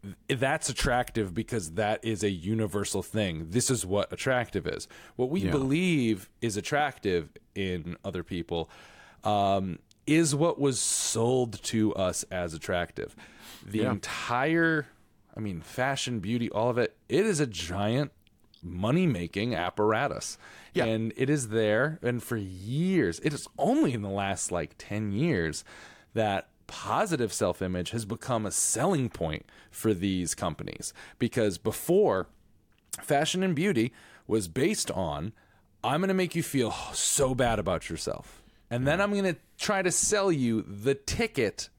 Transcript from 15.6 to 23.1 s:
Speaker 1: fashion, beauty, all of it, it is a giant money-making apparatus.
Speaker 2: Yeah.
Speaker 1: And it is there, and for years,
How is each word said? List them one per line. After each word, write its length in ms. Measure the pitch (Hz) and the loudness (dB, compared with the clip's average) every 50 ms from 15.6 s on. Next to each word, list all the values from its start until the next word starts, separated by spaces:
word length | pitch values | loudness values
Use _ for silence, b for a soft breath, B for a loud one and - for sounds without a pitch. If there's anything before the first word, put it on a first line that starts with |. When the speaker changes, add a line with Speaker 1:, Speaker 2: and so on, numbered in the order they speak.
Speaker 1:
fashion, 580 | 78 - - - 123 135 139 127 - 127 123 113 | -10 -10 -4 -2 0 0 0 -2 -2 -4 -4 -4
beauty, 300 | 85 98 117 120 117 - | -2 -2 -2 -2 -2 -2
all 180 | - 104 110 123 | 0 0 0 2
of 80 | 123 120 | 2 2
it, 180 | 120 - - _ _ _ | 0 0 -2 _ _ _
it 160 | - 156 202 | 0 2 2
is 120 | 226 196 143 | 2 2 2
a 60 | 151 | 0
giant 640 | 127 101 85 85 80 82 98 101 107 113 131 147 139 _ _ _ _ _ _ _ - _ - - | -2 -2 -8 -8 -6 -2 0 0 2 2 0 0 -2 _ _ _ _ _ _ _ -20 _ -16 -12
money-making 920 | 87 90 90 95 110 135 175 185 170 123 90 87 82 - 98 104 120 120 | -10 -6 -2 0 2 2 4 4 4 2 0 -2 -4 -2 -2 -2 0 0
apparatus. 840 | 80 87 90 - - 107 107 110 110 139 147 - - - - - B B B B B B B B | 0 -2 -2 0 2 2 4 4 2 2 0 -2 -4 -8 -10 -12 B B B B B B B B
Speaker 2:
Yeah. 100 | 180 147 | 0 2
Speaker 1:
And 280 | 113 113 110 110 113 107 | 2 2 0 0 -2 0
it 120 | - 127 131 | 2 4 4
is 180 | 151 151 127 110 | 4 2 2 0
there, 500 | 104 113 110 107 107 110 131 151 156 175 - | 2 4 4 6 6 4 4 2 0 -2 -2
and 200 | 117 123 120 - | -2 -2 -2 -2
for 140 | - 120 | -2 -2
years, 840 | 110 101 92 92 90 95 107 123 143 170 185 190 175 127 90 | -2 -2 -4 -8 -10 -8 -4 -2 0 2 4 4 4 4 4